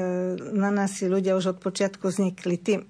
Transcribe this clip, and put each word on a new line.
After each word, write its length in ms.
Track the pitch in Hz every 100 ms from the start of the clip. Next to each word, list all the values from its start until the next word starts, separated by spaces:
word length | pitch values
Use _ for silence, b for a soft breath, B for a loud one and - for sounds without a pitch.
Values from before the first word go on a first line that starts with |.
| 185 180 185 185 -
na 160 | 208 196
nás 240 | 202 196
si 160 | 196 190
ľudia 240 | 190 190
už 180 | 190 180
od 60 | 185
počiatku 480 | 190 180 196 196 190
zvykli 480 | 180 190 185 185 175
tým, 180 | - 196